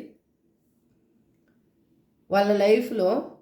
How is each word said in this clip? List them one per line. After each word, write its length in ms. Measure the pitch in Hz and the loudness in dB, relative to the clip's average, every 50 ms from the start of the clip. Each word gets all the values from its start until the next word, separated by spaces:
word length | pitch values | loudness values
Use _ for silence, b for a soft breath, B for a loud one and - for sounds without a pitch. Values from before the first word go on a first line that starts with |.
| - - - _ _ _ _ _ _ _ _ _ _ _ _ _ _ _ _ _ _ _ _ _ _ _ _ _ _ _ _ _ _ _ _ _ _ _ _ _ _ _ _ _ _ - | -10 -14 -20 _ _ _ _ _ _ _ _ _ _ _ _ _ _ _ _ _ _ _ _ _ _ _ _ _ _ _ _ _ _ _ _ _ _ _ _ _ _ _ _ _ _ -4
వాళ్ళ 200 | 180 202 202 208 208 | -2 0 2 2 2
లైఫ్లో 500 | 202 202 208 220 247 247 - - 214 185 185 220 277 - - - - | 2 2 2 2 2 0 -2 -4 -2 -2 0 -2 -2 -6 -8 -14 -20